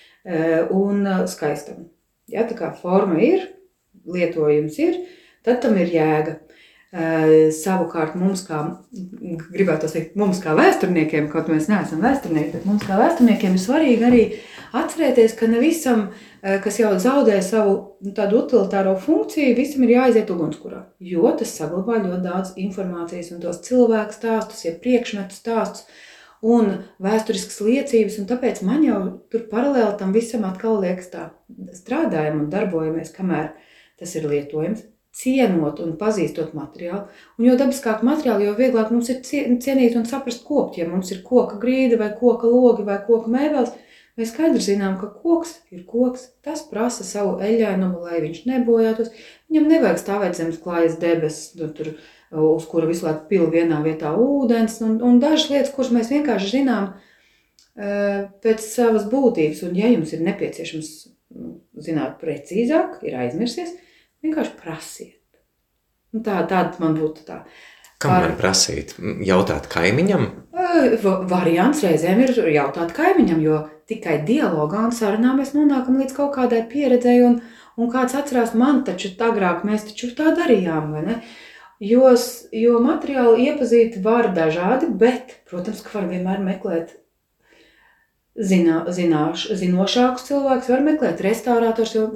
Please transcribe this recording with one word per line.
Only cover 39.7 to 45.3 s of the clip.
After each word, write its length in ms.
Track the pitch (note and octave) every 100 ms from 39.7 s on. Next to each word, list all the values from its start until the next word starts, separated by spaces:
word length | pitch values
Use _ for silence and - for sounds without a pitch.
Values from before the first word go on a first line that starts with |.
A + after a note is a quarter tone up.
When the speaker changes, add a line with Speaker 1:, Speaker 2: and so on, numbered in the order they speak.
| C4+ A#3 A#3
Speaker 1:
un 80 | A3
saprast 380 | C4+ B3 - -
kopt. 320 | C#4+ - F3+
Ja 80 | F3
mums 220 | F#3 -
ir 140 | F#3+ -
koka 320 | B3 A#3+ G#3
grīda 400 | A#3+ C4 B3+ A3
vai 140 | G#3 G#3
koka 320 | B3 A#3 A#3
logi 360 | B3 A#3+ G#3 G3+
vai 140 | G3 -
koka 240 | A3+ A3+
mēbeles, 400 | B3+ D4 C#4 A3+ - - _ _ -
mēs 140 | A3+
skaidri 280 | - E4 G#3
zinām, 360 | F#3+ G3+ G3 F#3+
ka 100 | G#3
koks 460 | - E4+